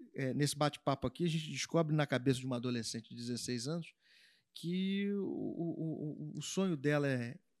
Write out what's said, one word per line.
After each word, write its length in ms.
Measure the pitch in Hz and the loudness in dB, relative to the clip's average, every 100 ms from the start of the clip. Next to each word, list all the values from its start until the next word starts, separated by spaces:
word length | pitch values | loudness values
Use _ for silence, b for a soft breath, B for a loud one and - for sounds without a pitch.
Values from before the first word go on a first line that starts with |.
| - | -6
é, 200 | - 131 | -4 0
nesse 200 | 127 143 143 | 2 2 4
bate-papo 500 | 147 - - 135 127 | 2 2 0 0 0
aqui, 180 | - | 0
a 40 | 175 | 0
gente 220 | 160 151 | 0 -2
descobre 440 | 135 - 165 156 156 | -6 0 2 4 4
na 100 | 147 | 4
cabeça 340 | 127 123 127 | 2 4 2
de 40 | 131 | 0
uma 100 | 120 | -2
adolescente 520 | 123 120 110 117 - | -2 -2 -2 -6 -10
de 60 | 120 | -10
dezesseis 500 | 120 120 - 123 131 | -6 -4 -4 -4 -2
anos 280 | 170 156 _ b b b b b | -4 -6 _ b b b b b
que 560 | - 165 185 190 196 202 | -10 -2 0 0 2 2
o, 100 | 202 | 0
o, 1120 | 185 - 107 - 170 - 160 - 151 - 151 | 0 -2 -4 -2 -4 -2 -2 -2 -4 -6 -8
o, 40 | 151 | -6
o 40 | |
sonho 340 | - - 190 151 | -4 0 0 2
dela 320 | 143 147 139 | 4 4 2
é, 300 | 127 117 - _ _ | 0 -2 -10 _ _